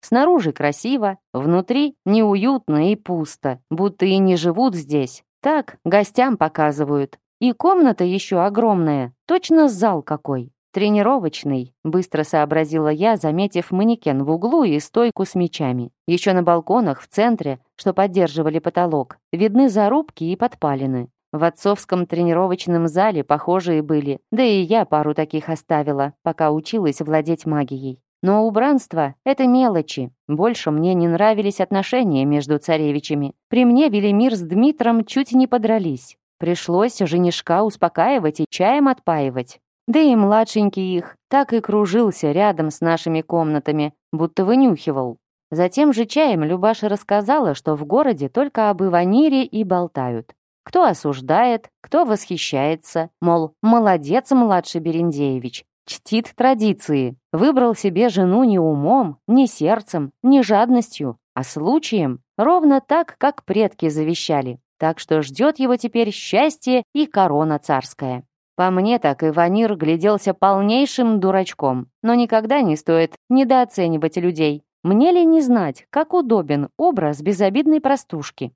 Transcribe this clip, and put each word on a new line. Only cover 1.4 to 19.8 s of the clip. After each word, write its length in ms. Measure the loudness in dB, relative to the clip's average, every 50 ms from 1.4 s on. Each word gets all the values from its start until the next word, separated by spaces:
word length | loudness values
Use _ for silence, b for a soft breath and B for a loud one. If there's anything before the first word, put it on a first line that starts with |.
| 0 0 0 0 0 0 -2 0 0 -2 -4 _ _
неуютно 840 | 0 2 2 4 2 2 0 0 0 -2 -2 _ -2 0 2 2 0
и 60 | 0
пусто, 640 | -2 _ -6 -6 -6 -6 -8 -10 _ -6 -6 -6 -6 _ _
будто 360 | -4 -2 -2 -4 -2 _ 0
и 120 | 0 2
не 180 | 2 4 2 2
живут 400 | 2 0 -2 0 2 0 0 0
здесь. 480 | -4 -6 -2 -2 -2 -2 -2 -8 -18 _ _ _ _
Так, 360 | -2 0 0 0 -2 -6 -14 _ _
гостям 500 | 0 2 2 2 2 _ 0 0 0 2
показывают. 800 | 0 -2 -2 0 0 0 0 0 -2 -2 -2 0 -2 -2 -4 -8 _ _ _ _ _
И 140 | -2 -2 -2
комната 500 | _ 0 2 4 4 4 2 2 0 0
ещё 380 | -2 0 -2 -4 -2 0 0
огромная, 720 | 0 0 0 -2 0 0 0 2 0 0 0 -2 -4 -8 _ _ _
точно 440 | -2 -2 -2 0 2 4 4 4 4
зал 320 | 2 0 0 0 0 -2 -4
какой. 480 | -6 -8 -6 _ -6 -6 -6 -6 -10 _ _ _ _ _
«Тренировочный», 1000 | -2 0 2 2 2 2 2 0 0 -2 -4 -6 -6 -6 -4 -4 -4 -6 -8 _ _ _
быстро 380 | -2 -2 -2 -2 -2 -4 -4 -4
сообразила 680 | 0 0 0 0 2 0 -2 -2 0 -2 -2 0 0
я, 260 | 0 0 0 0 0
заметив 560 | 0 -2 -2 -2 -2 -2 -2 -2 -6 -4 -2
манекен 540 | -2 0 0 0 0 -2 _ -4 -2 -2 0
в 60 | -2
углу 340 | -2 -2 -2 0 0 0 2
и 120 | 2 0 -2
стойку 440 | -4 -4 _ 0 0 0 0 -4 -6
с 120 | -4 -2
мечами. 560 | -2 -2 -2 -4 -4 -4 -4 -4 -4 -6 -10 _ _ _
Ещё 280 | -2 -2 0 0 0 0
на 100 | 2 2
балконах 560 | 2 2 0 0 0 0 0 2 0 -2 -4
в 80 | -10
центре, 520 | _ -2 0 0 0 0 -2 -4 -8 -8 -8 _ _ _
что 160 | _ -4 -2 0
поддерживали 680 | 0 0 0 2 0 0 0 0 -2 -2 0 -2 -2
потолок, 600 | -4 -2 -2 -2 -2 0 0 -2 -4 _ -12 _ _ _
видны 380 | -2 0 0 2 4 4 2 4
зарубки 560 | 2 2